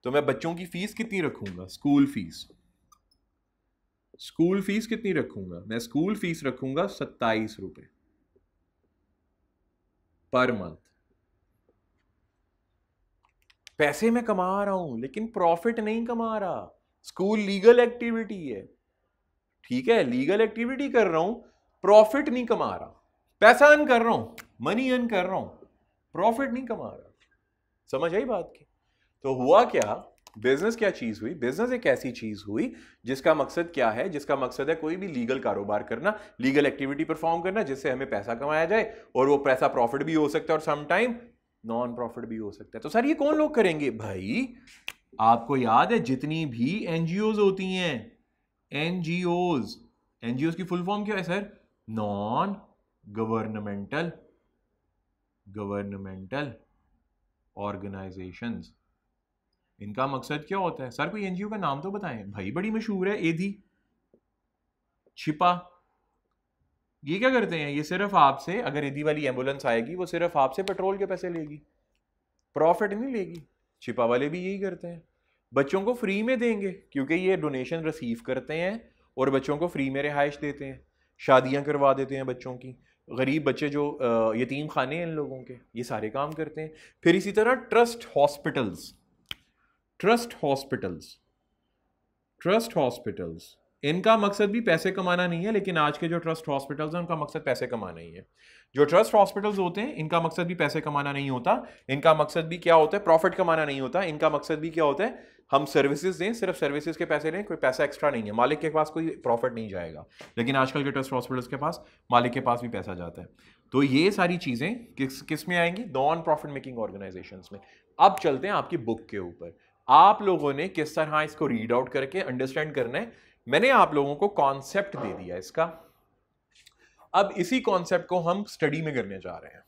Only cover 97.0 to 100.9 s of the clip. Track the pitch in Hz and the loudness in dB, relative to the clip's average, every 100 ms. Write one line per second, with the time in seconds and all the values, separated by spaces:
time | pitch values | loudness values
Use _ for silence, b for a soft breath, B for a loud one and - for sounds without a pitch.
97 | 170 160 147 160 147 123 123 120 95 82 | -4 -6 -4 -6 -2 -2 -2 -6 -8 -12
98 | 85 85 - b b b b 131 147 170 | -16 -18 -20 b b b b 4 6 6
99 | 220 220 196 202 208 196 180 175 247 262 | 6 6 4 2 -2 0 -2 -2 -6 -6
100 | 156 170 165 165 170 175 147 156 151 | 0 0 0 -2 -4 -2 -2 -2 -4